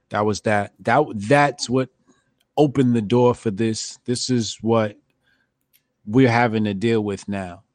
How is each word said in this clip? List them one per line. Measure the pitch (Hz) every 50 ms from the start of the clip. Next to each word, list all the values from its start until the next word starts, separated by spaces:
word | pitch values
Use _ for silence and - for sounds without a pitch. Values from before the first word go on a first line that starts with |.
| _ _
That | - 104 107
was | 107 101 - -
that. | 110 104 104 101 - - _
That, | - 117 117 143 156 - 117
that's | 104 101 107 139 143 143 143 123 - - -
what | 120 131 131 - _ _ _ _ _ _ _ _ _ _ _ _ _
opened | - 151 143 123 143 131 123 120
the | 117 107
door | 95 120 123 123 120 117
for | - - 113
this. | 98 95 113 113 110 - - - - - _
This | - 123 123 - -
is | 127 120 110 98 - - -
what | 110 113 113 110 101 - - _ _ _ _ _ _ _ _ _ _ _ _ _ _ _ _ _ _ _ _ _
we're | 104 107 131 135 120
having | 113 120 123 117 107 110 107
to | 104 101
deal | 95 110 117 117 110 104
with | 104 98 95 - 101
now. | 101 98 95 90 87 87 _ _ _